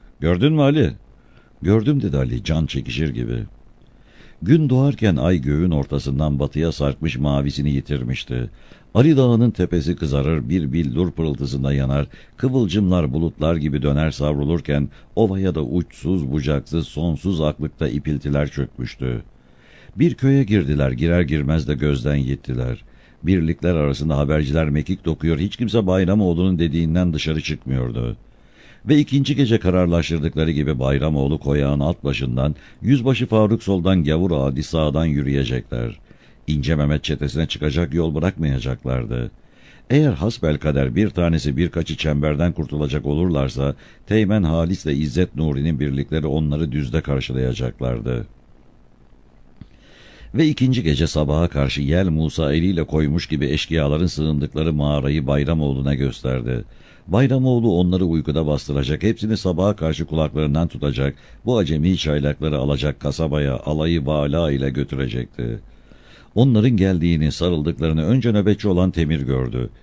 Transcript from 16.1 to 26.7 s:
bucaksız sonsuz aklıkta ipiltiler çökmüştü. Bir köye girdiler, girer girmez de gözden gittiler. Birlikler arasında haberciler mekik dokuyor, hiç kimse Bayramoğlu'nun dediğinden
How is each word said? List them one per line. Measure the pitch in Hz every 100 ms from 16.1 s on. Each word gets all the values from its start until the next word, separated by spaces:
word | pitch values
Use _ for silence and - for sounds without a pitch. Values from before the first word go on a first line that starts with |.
| 92 67
bucaksız | 73 67 71 - 80 -
sonsuz | 73 85 71 92 85
aklıkta | 76 - 76 - 73
ipiltiler | 71 76 71 71 71 73
çökmüştü. | - 64 - 58 - 64 58 - - _ - - - - -
Bir | 85
köye | - 135 139
girdiler, | 104 104 71 71 67
girer | 62 82 87
girmez | 76 76 69 80 67
de |
gözden | 69 76 69 65 71
gittiler. | 65 67 - 62 62 58 - - - -
Birlikler | 80 95 80 - 87 82
arasında | 73 69 78 71
haberciler | 71 76 69 78 78
mekik | 73 73 95 82
dokuyor, | 76 82 76
hiç | 95 -
kimse | 110 113 92
Bayramoğlu'nun | 92 90 107 92 85 95 87
dediğinden | 82